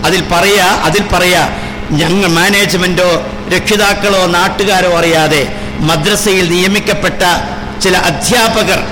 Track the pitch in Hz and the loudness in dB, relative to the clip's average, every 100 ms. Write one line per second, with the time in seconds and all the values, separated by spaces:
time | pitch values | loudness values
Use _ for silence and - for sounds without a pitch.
0 | 160 180 - 170 196 202 180 208 160 196 | 0 -2 0 0 2 4 2 2 0 0
1 | 202 180 180 175 143 - - - - 151 | 0 0 2 2 0 -4 -8 -10 -4 -2
2 | 160 190 185 165 190 202 202 180 180 180 | 0 0 2 2 2 2 0 0 0 0
3 | 180 165 - - - 180 - 208 202 202 | 0 0 -4 -10 -4 -2 0 0 2 0
4 | 202 190 180 175 190 190 202 185 180 170 | 0 0 2 0 0 0 0 2 2 2
5 | 170 160 156 156 123 - - - 156 165 | 2 2 2 0 -2 -6 -8 -4 0 0
6 | 151 208 214 190 175 175 185 208 202 196 | 0 0 2 2 2 2 2 0 0 -2
7 | 185 - 180 165 - - - - 190 185 | -2 0 0 0 -2 -8 -10 -4 0 2
8 | 180 143 - 240 226 220 185 180 - | 0 -2 0 2 2 0 0 -2 -4